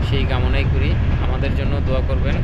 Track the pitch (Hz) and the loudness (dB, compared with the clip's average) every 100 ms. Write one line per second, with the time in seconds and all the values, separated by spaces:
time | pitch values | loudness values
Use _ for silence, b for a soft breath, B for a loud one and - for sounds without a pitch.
0 | - - - 127 127 139 139 - - - | 0 0 0 0 0 0 2 0 0 0
1 | - - - 127 139 135 135 139 135 131 | 0 0 0 0 -2 0 -2 -2 0 0
2 | 131 135 139 - | 0 0 0 0